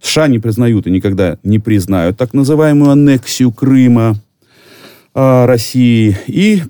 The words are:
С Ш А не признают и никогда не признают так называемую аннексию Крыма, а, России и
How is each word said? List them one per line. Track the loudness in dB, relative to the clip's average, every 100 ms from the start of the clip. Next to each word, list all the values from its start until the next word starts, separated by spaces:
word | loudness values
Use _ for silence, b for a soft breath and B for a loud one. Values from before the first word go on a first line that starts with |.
С | -6
Ш | -2
А | 0
не | 0
признают | -2 -2 0 0 -2
и |
никогда | -2 -2 -2 -4 -4
не | -2 -2
признают | 0 -2 -2 -2 -2 -4
так | -4
называемую | -2 0 0 2 2 2
аннексию | 2 2 0 -2 -2 -2
Крыма, | 0 0 2 4 2 0 -4 -8 _ B B B B B B B
а, | -2 0 2 2
России | 0 -2 0 2 2 2 -2 B
и | -2 0 0